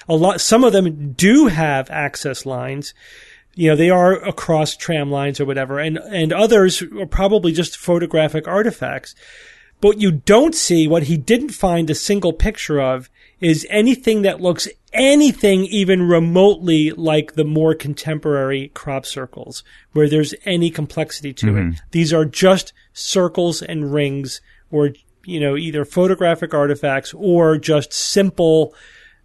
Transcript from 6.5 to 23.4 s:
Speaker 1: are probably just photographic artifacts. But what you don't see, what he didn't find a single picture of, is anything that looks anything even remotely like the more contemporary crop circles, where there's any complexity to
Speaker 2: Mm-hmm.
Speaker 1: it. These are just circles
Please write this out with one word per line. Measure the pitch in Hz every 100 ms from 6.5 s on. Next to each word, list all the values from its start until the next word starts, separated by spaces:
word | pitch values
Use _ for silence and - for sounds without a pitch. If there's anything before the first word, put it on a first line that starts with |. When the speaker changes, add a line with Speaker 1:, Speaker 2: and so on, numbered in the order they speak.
| 220 185 -
Speaker 1:
are | 175 208 156
probably | - 196 214 170
just | 156 170 -
photographic | - 175 170 165 156 156 151
artifacts. | 185 220 - 131 131 - - - - - - _ _
But | 202
what | 214
you | 202
don't | 156 - 208 320
see, | 320 - 175 156
what | 165
he | 143 165
didn't | 131 240 277
find | - 190 170 160
a |
single | 151 - 202 180
picture | 160 214 214 - 147
of, | 131 131 127 _ _ _
is | 175 156 -
anything | 208 226 254 240 220
that | 196 165
looks | 180 165 - - _
anything | 220 269 294 294 - 208 190 190
even | 208 190 185
remotely | 175 170 165 175 196 196 175 156 151
like | 160 165 156 151
the | -
more | 151 151 160
contemporary | 160 139 147 - 151 156 143 135 139 135
crop | - - 139 -
circles, | - 131 - - - - - _
where | 151 151
there's | 151 147 -
any | - 175 170
complexity | 160 147 - 160 - 147
to | 131 107
Speaker 2:
Mm-hmm. | 104 87
Speaker 1:
it. | 82 -
These | 165 165
are | 165 156
just | - 185 190 - _ _
circles | - - 190 180 -